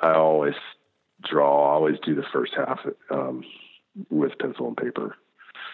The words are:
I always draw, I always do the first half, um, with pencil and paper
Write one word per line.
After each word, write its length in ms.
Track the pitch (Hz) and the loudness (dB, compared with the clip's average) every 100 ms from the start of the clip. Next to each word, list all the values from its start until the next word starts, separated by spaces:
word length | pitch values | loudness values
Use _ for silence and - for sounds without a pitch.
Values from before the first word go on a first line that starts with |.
I 120 | 82 | 4
always 400 | 80 80 78 73 71 - - _ _ _ _ - | 6 6 4 2 -2 -12 -20 _ _ _ _ -2
draw, 440 | 76 71 71 71 | 2 4 4 4
I 20 | 76 | 4
always 220 | 78 73 - | 2 0 -2
do 100 | 73 | -2
the 100 | - | -2
first 220 | 67 62 - | -4 -4 -4
half, 240 | - 131 139 - - | -4 -4 -8 -10 -6
um, 340 | 139 131 127 - - - - _ 196 196 | -4 -4 -8 -12 -20 -20 -20 _ -16 -4
with 260 | 156 139 - | 0 0 -2
pencil 280 | 131 123 127 | -6 -4 -6
and 100 | - | -4
paper 380 | - - - - _ _ - - - | -4 -4 -8 -10 _ _ -20 -18 -18